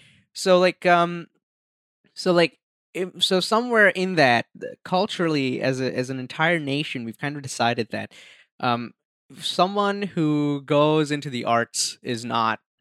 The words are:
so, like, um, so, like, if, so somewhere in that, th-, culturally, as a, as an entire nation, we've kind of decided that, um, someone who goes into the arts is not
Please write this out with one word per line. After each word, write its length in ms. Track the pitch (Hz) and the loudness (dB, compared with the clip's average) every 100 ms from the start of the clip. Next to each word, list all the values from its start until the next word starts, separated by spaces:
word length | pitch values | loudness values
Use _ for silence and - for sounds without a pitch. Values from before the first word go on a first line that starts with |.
| _ _ _ | _ _ _
so, 260 | - 196 180 | -4 2 4
like, 260 | 185 - 180 | 4 2 2
um, 400 | 175 170 175 - _ _ _ _ _ _ _ _ | 4 2 -4 -12 _ _ _ _ _ _ _ _
so, 180 | - 185 | -4 0
like, 260 | 175 165 - _ _ _ | 4 2 0 _ _ _
if, 280 | - 185 170 | -8 -8 -4
so 180 | - 185 | 0 0
somewhere 480 | 180 220 247 233 202 | 2 0 2 4 4
in 280 | 180 185 175 | 4 0 4
that, 300 | 135 117 - - | 4 4 0 -10
th-, 140 | - - | -14 -14
culturally, 760 | - 185 208 - 170 151 131 127 | -4 -2 -2 -2 -2 0 -2 -2
as 200 | 131 131 | -2 -2
a, 160 | 127 - | -2 -4
as 140 | 127 | -4
an 80 | 131 | -8
entire 400 | 127 - 160 170 | -8 -2 0 0
nation, 460 | 143 139 151 135 | -2 -4 -4 -8
we've 140 | 117 110 | -10 -8
kind 180 | 147 147 | -8 -8
of 60 | |
decided 460 | 135 - 117 120 110 | -8 -2 0 0 -4
that, 220 | 107 107 - - - _ - | -8 -10 -16 -20 -20 _ -6
um, 320 | 123 120 117 - _ _ _ - | -2 -2 -6 -16 _ _ _ -10
someone 640 | - - 180 202 202 202 | -4 0 0 0 -2 -2
who 600 | 202 - 156 151 147 143 135 | -6 -2 0 0 0 -4 0
goes 440 | 147 151 156 147 | 2 4 2 0
into 200 | 147 143 | -4 -6
the 140 | 123 | -6
arts 540 | - 117 113 - - - | 0 0 0 -4 -6 -6
is 220 | - 117 | -8 -6
not 360 | 117 113 113 110 _ _ | -4 -2 0 -2 _ _